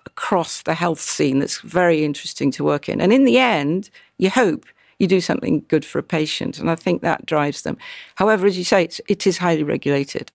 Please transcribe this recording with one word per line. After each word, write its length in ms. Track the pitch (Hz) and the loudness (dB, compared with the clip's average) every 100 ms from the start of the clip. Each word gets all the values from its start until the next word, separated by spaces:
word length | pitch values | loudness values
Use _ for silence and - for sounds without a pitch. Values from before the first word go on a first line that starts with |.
| - | -18
across 560 | - - 185 160 - | -10 -2 -2 -2 -6
the 120 | - | -4
health 260 | 160 175 156 | -2 -2 -2
scene 380 | - - 147 135 | -6 -2 0 0
that's 220 | 143 - | -2 -6
very 420 | - 170 175 160 | -4 0 2 2
interesting 460 | 151 143 - - 143 | 0 -4 -10 -4 -2
to 120 | - | 0
work 240 | 151 147 - | 0 -2 -2
in. 120 | - | 0
And 120 | 170 | 2
in 120 | 254 | 4
the 140 | 269 240 | 6 4
end, 520 | 254 180 143 175 - - _ _ | 2 0 0 -2 -6 -18 _ _
you 120 | 190 | 0
hope 360 | 247 214 151 - _ _ _ | 2 2 0 -8 _ _ _
you 80 | 185 | 2
do 140 | 185 | 2
something 440 | 170 - - 151 - | 2 -2 0 -2 0
good 160 | 156 | -2
for 140 | 156 - | 0 -6
a 40 | |
patient. 560 | 147 165 156 - - - | -4 -4 -2 -4 -6 -4
And 120 | 160 | -4
I 40 | |
think 260 | 165 - 175 | -2 0 -2
that 240 | 165 - - | 0 -2 -2
drives 360 | 156 147 143 | 0 0 -2
them. 140 | - - - - - | -8 -8 -10 -18 -18
However, 320 | - 202 220 196 | -2 2 4 2
as 100 | 180 | 0
you 80 | |
say, 200 | 180 202 | 2 2
it's, 160 | 170 - - | 2 -4 -4
it 180 | 202 - | 0 2
is 120 | 175 | 2
highly 260 | 180 160 | 0 0
regulated. 640 | 147 160 139 143 139 - - | 0 -2 0 0 -2 -6 -10